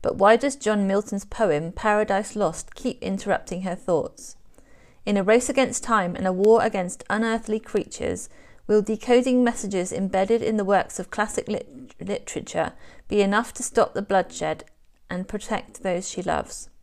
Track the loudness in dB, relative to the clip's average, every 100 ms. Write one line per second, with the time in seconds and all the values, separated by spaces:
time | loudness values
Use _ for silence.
0 | -2 4 6 6 4 -2 0 0 2 0
1 | -2 -6 -6 0 2 2 0 -2 2 2
2 | 2 0 -2 0 -2 -2 -12 -6 -6 -6
3 | -6 -4 -2 -2 -2 -6 -6 -6 0 0
4 | 0 -8 -18 -18 -20 -20 -20 -20 -20 -12
5 | -2 0 6 4 4 2 2 0 0 0
6 | 0 -2 -2 2 6 6 4 0 -4 -8
7 | -4 -2 0 -2 -2 -6 -2 -4 -4 -6
8 | -6 -6 -10 -18 -20 -18 2 2 2 -4
9 | 4 4 6 4 2 0 -4 -2 -2 -4
10 | 0 0 2 2 2 0 2 2 2 -8
11 | -8 -4 -2 -2 -4 -6 -6 -16 -20 -14
12 | -8 -8 -6 -10 -6 -4 -4 -6 -20 -18
13 | -2 2 4 2 -2 -6 -2 2 2 0
14 | 0 0 0 -4 -6 -6 -10 _ _ _
15 | -10 -8 -6 -8 -4 -6 -6 -8 -4 -4
16 | -4 -6 -2 -2 -4 -12 -16 -20